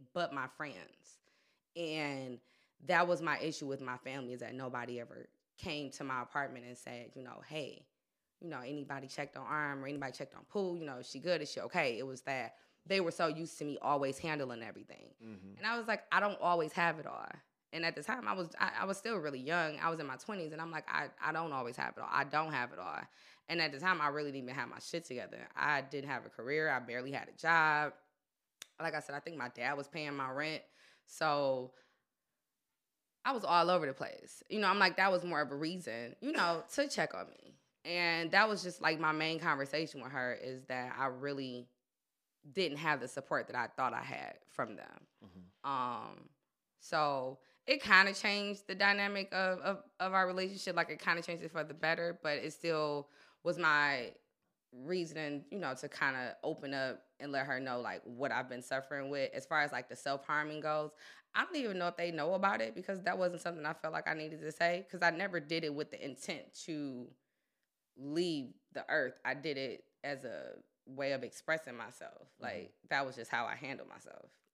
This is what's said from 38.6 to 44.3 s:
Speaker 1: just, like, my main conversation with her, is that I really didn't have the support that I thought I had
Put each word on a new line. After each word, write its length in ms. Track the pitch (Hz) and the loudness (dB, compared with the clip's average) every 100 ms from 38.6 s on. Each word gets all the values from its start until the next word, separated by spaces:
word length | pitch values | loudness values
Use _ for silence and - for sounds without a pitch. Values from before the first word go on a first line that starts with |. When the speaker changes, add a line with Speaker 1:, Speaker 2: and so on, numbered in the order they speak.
Speaker 1:
just, 180 | 180 - | -4 2
like, 200 | 156 160 | 2 4
my 120 | 156 | 4
main 260 | 156 160 160 | 4 2 2
conversation 640 | 165 139 139 151 156 143 | 2 2 2 0 -2 -6
with 100 | 120 | -8
her, 260 | 139 127 123 | -2 -2 -2
is 220 | 131 131 | -6 -8
that 300 | 131 127 123 127 | -4 -4 -4 -2
I 80 | 135 | -2
really 640 | 127 143 139 131 123 120 _ _ _ _ _ _ _ 151 | -2 -4 -4 -4 -6 -10 _ _ _ _ _ _ _ -6
didn't 260 | 160 170 147 | 0 2 2
have 220 | 160 143 | 2 2
the 80 | 127 | 0
support 380 | - - 147 113 | -6 0 0 0
that 80 | 123 | -2
I 120 | 113 - | -2 0
thought 180 | 127 | 0
I 80 | 113 | 0
had 320 | 131 - - | -4 -6 -8